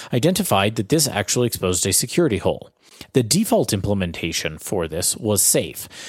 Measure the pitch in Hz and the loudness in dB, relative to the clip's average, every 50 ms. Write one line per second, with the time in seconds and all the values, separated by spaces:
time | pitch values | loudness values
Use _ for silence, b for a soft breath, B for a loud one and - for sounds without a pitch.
0 | B B B 123 123 165 190 - 190 - 117 98 98 107 113 113 104 - 143 165 | B B B 2 2 2 2 2 0 2 2 4 4 2 0 -2 -2 2 2 2
1 | 151 156 - 101 104 - - 123 123 117 - - - 92 90 - - 101 90 - | 2 0 0 -2 -2 0 0 0 0 0 0 -2 -2 0 0 0 0 0 0 0
2 | - 123 - 170 180 - - - - 95 - - - - _ B B B B B | 0 0 0 2 2 2 2 0 0 -2 -2 -2 -6 -18 _ B B B B B
3 | B B B 135 120 104 - 190 220 - 240 208 139 - 110 98 92 101 104 98 | B B B 2 2 2 2 2 2 2 2 2 2 2 0 0 0 0 0 0
4 | 92 87 78 - - 82 82 - - 80 78 73 - - 107 95 82 80 76 85 | -2 -4 -4 -4 -6 -4 -4 -4 -4 -4 -6 -8 -8 -4 -2 -2 -2 -2 -4 -4
5 | 90 - - - - 107 104 95 - - - 147 101 82 - - - - B B | -2 -2 -4 -2 0 0 2 2 4 2 2 2 0 -2 -8 -12 -14 -14 B B
6 | B | B